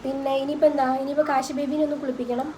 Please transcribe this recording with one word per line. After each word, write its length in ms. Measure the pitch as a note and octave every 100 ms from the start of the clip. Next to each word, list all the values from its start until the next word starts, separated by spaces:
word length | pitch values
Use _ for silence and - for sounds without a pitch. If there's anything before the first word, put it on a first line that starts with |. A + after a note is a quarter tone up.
പിന്നെ 280 | C4 C#4 C#4 C4+
ഇനിയിപ്പോൾ 260 | C#4 D4+ D#4
എന്താ, 160 | C#4+ C4 C4
ഇനിയിപ്പോൾ 260 | C4+ C#4+ D4+
കാശി 200 | C#4 C4 C#4
ബേബിനെ 240 | C#4+ D4+ D4+
ഒന്ന് 100 | D4
കുളിപ്പിക്കണം 440 | C#4+ B3 B3 B3 D4